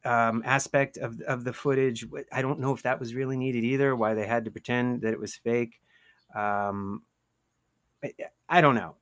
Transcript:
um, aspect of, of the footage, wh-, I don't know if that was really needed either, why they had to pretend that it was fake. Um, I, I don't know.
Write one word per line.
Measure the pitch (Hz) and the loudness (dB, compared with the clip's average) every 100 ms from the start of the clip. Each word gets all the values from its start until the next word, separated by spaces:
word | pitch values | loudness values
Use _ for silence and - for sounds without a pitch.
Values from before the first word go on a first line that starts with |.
um, | 131 120 113 113 | 2 4 4 0
aspect | 113 135 - 139 135 - | 0 0 2 0 0 -4
of, | 127 117 | -10 -8
of | - 131 | -4 -4
the | 123 | -4
footage, | 120 143 135 135 113 113 | -4 0 2 2 0 -8
wh-, | 143 139 | -12 -8
I | 135 | -2
don't | 131 156 | -2 0
know | 131 | -2
if | 131 | -2
that | 123 131 | -2 -2
was | 113 | -4
really | 120 135 131 | -6 -4 -2
needed | 131 120 | -2 0
either, | 117 135 139 127 | 0 2 2 2
why | 110 | 0
they | 107 104 | 0 0
had | 117 | -2
to | 113 | -2
pretend | 104 - 123 123 123 | -10 -4 -2 0 -2
that | 113 | -2
it | 113 | -4
was | 107 | -6
fake. | - 117 120 117 _ _ _ _ _ _ | -6 -2 0 -2 _ _ _ _ _ _
Um, | 107 104 101 101 101 98 101 _ _ _ _ _ _ _ _ _ _ | -4 -2 0 0 -2 -6 -8 _ _ _ _ _ _ _ _ _ _
I, | 143 - - _ - | -12 -10 -14 _ 2
I | 175 | 6
don't | 147 | 8
know. | 120 85 - | 6 0 -12